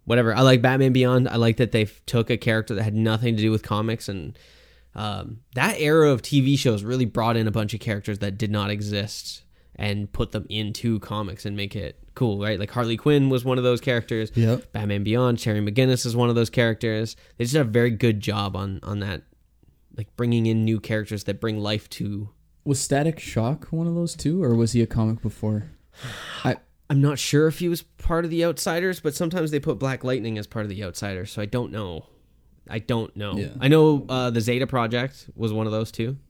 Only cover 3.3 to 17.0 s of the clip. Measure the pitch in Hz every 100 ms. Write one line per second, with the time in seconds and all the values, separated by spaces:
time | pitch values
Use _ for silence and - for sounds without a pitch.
3.3 | 107 110 110 - 104 113 117 - 98 69
4.3 | - - - - - _ - 107 98 101
5.3 | 110 _ 127 185 196 151 160 147 127 -
6.3 | 143 131 139 131 104 104 127 113 120 117
7.3 | 117 110 110 104 110 117 101 110 101 101
8.3 | 98 107 104 101 104 104 104 104 - -
9.3 | - _ _ _ - 104 101 101 - 117
10.3 | 107 - 107 104 - 117 107 - 104 98
11.3 | 92 107 101 101 104 82 - - - 120
12.3 | 101 104 95 104 123 117 113 147 147 135
13.3 | 127 127 127 123 120 135 117 - 113 107
14.3 | 117 113 123 - 104 104 101 101 117 127
15.3 | 117 113 107 104 104 131 123 123 117 120
16.3 | 117 113 127 117 110 113 110